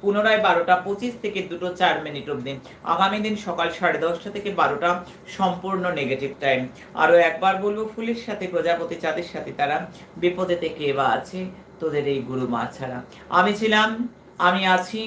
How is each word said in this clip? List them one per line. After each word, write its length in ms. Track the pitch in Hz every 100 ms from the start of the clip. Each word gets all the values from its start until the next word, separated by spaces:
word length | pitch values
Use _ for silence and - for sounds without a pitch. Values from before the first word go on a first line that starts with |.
পুনরায় 400 | 196 202 214 214
বারোটা 320 | 196 175 170 180
পঁচিশ 380 | 196 202 247 233
থেকে 180 | 208 196
দুটো 260 | 175 170 180 175
চার 200 | 175 156
মিনিট 260 | 151 143 135
অবধি। 240 | 143 127 135 - -
আগামী 360 | - 170 190 208
দিন 160 | 214 208
সকাল 320 | 190 170 170
সাড়ে 280 | - 175 151
দশটা 300 | 160 170 208
থেকে 200 | 202 202
বারোটা 380 | 175 143 143 175 180 - - - -
সম্পূর্ণ 460 | 190 180 190 190 180
নেগেটিভ 400 | 165 135 131 135 -
টাইম। 220 | 139 131 127 - - -
আরও 200 | 160 170
একবার 380 | 170 160 185 190
বলবো, 220 | 208 208 214 -
ফুলের 240 | 226 233 -
সাথে 220 | 202 185
প্রজাপতি, 480 | 170 160 170 170 170
চাঁদের 320 | 165 156 170
সাথে 180 | 151 139
তারা, 260 | 135 143 156 175 - - -
বিপদেতে 500 | 175 175 180 170 160
কে 180 | 160 147
বা 120 | 135 131
আছে 340 | 110 - 185 185 - - -
তোদের 280 | 160 147 139
এই 120 | 139
গুরু 240 | 120 131 123
মা 160 | 117 120 -
ছাড়া? 220 | 127 123 - - -
আমি 220 | 175 196 202
ছিলাম, 300 | 220 214 220 226 247 - - -
আমি 220 | 175 190 190
আছি 340 | 180 180 220